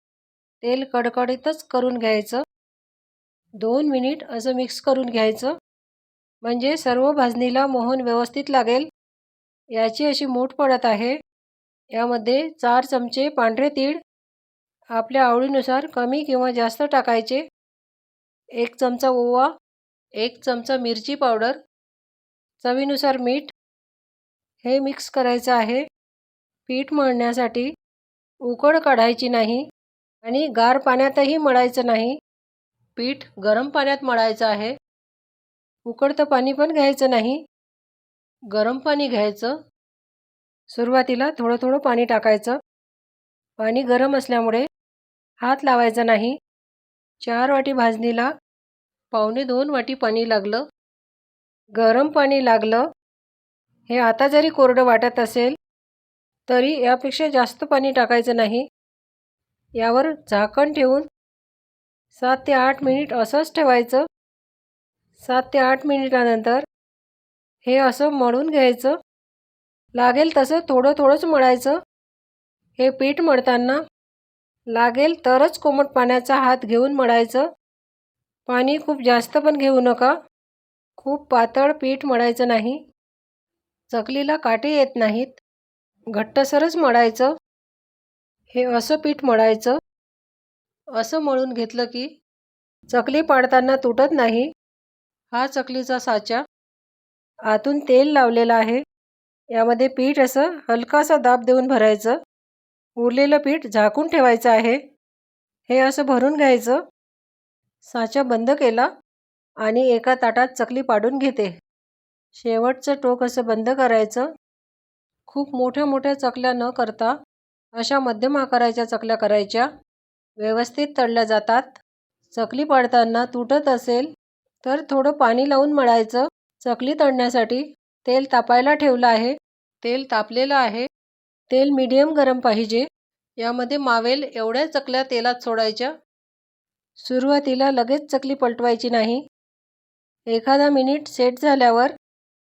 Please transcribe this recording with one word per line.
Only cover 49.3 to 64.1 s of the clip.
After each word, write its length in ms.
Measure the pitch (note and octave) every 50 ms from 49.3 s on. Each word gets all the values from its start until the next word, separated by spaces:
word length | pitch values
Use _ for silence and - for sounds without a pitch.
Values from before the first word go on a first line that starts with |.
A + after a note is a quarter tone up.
| A3+ C4 C#4
दोन 260 | B3 B3 B3 C#4 D4
वाटी 240 | D4 B3+ A#3+ B3+ C4+
पाणी 340 | C4 C4 A3 A3 A3+ A#3 A3+
लागलं, 360 | A3 G#3 G3 G#3 G#3+ A#3+ D4 - _ _ _ _ _ _ _ _ _ _ _ _ _ _ _ _ _ _ _ _ G3+
गरम 360 | A3+ A3+ A3+ A3+ B3+ C#4+ D#4
पाणी 360 | D4 D#4 C#4 C#4 C#4 C4+ C4
लागलं. 460 | A#3+ A3+ A3+ G#3+ A3 A3 A#3 C#4 E4 - _ _ _ _ _ _ _ _ _ _ _ _ _ _ _ _ _ _ -
हे 80 | A#3+ B3
आता 300 | A#3+ A3+ A3+ A#3 C4+ C#4
जरी 200 | D4 D4 D#4+ D#4+
कोरडं 360 | D#4 - C4+ B3+ B3 B3+ B3+
वाटत 340 | B3 A#3 A3 A#3+ A#3+ A#3+ B3+
असेल, 360 | A#3 A3 - B3 A#3 B3+ D4+ - _ _ _ _ _ _ _ _ _ _ _ _ _ _ _ _ _ -
तरी 240 | B3+ B3 B3+ C#4+ D#4 C#4
यापेक्षा 480 | B3 A#3+ B3+ B3 - C4+ B3+ - D#4 D4+
जास्त 360 | C#4 B3+ A#3+ - - - D#4
पाणी 260 | C#4+ C#4+ C4+ C4+ C4+ C4
टाकायचं 440 | C4+ A#3 A3 A#3+ A#3 A3+ B3 A#3+
नाही. 300 | A#3 A3+ G#3 A3+ A#3+ C#4 - _ _ _ _ _ _ _ _ _ _ _ _ _ _ _ _ _ _ _ _ -
यावर 360 | A#3 A3+ A3+ A#3 B3+ D4 D#4+ D#4 D4+ - -
झाकण 440 | G#3+ G3+ G#3 G#3 - C4+ D4 D4 D4
ठेवून 340 | D4+ C4 B3+ C4 C#4+ D#4+ D4+ - _ _ _ _ _ _ _ _ _ _ _ _ _ _ _ _ _ _ _ _ _ B3
सात 140 | B3 C4 C4 C4
ते 60 | - C#4
आठ 300 | B3+ B3+ C4 C4+ C4+ C#4+
मिनिट 300 | C4 C4 C#4 D4 C#4+ D#4+
असंच 380 | - - E4 - D4 D#4+ D#4 -
ठेवायचं. 500 | E4 D4+ C4 B3 A#3+ A#3 A#3+ B3+ C4 D#4 -